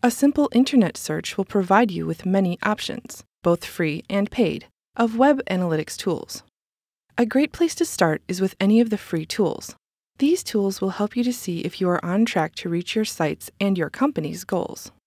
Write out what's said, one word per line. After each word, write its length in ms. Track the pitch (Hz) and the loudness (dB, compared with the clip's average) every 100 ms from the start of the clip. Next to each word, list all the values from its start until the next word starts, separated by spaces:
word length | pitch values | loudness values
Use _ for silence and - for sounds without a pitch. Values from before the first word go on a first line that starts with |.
A 60 | 247 | 2
simple 400 | - 285 285 285 | 4 2 4 2
internet 460 | 233 269 277 180 - | 4 4 4 4 0
search 400 | - 160 - - | -6 -6 -6 -6
will 80 | 190 | -2
provide 460 | 208 180 196 233 | -2 4 4 4
you 160 | 170 160 | 0 -4
with 180 | 160 185 | -4 0
many 320 | 190 185 170 | 2 2 0
options, 600 | - 214 - - - - - _ | -2 -2 -4 -10 -12 -20 -20 _
both 200 | 175 170 | 0 0
free 400 | - - 165 151 - | -2 -4 -4 -4 -4
and 220 | 196 202 | -4 -4
paid, 340 | - 196 151 - _ _ - | 0 0 0 -10 _ _ -2
of 200 | 233 226 | -2 4
web 280 | 269 277 - | 4 4 0
analytics 500 | 185 180 156 151 - | -2 0 -2 -2 -6
tools. 460 | - - - - _ _ _ _ _ _ _ - | -4 -4 -6 -16 _ _ _ _ _ _ _ -2
A 60 | 233 | 0
great 240 | 262 294 | 2 0
place 240 | - 339 - | 0 -2 0
to 100 | 330 | -4
start 380 | - 170 156 _ | 2 2 2 _
is 140 | 180 | -2
with 140 | 190 - | -2 0
any 200 | 196 220 | 4 4
of 100 | 226 | 4
the 80 | 214 | 0
free 300 | - 170 160 | -2 -4 -4
tools. 480 | - 190 - - - _ _ _ _ | 0 0 0 -12 -20 _ _ _ _
These 260 | 277 359 | 2 2
tools 380 | - 220 196 190 | 0 0 0 0
will 100 | 190 | -4
help 240 | 185 208 - | -2 -2 0
you 80 | |
to 80 | 240 | -2
see 280 | 247 - 170 | -2 -4 -4
if 200 | - - | -4 -2
you 80 | 185 | 0
are 140 | 175 | 0
on 220 | 170 185 226 | 0 2 2
track 300 | 180 160 - | 2 -2 -4
to 140 | 180 | -4
reach 260 | 170 175 - | -4 -2 -2
your 100 | 214 | -2
site's 460 | - 156 156 - _ | 0 -2 -2 -10 _
and 180 | 196 190 | 0 0
your 140 | 156 | -2
company's 520 | - 277 277 151 170 | 0 0 0 -6 -8
goals. 480 | 185 185 - - - _ | -4 -4 -4 -8 -16 _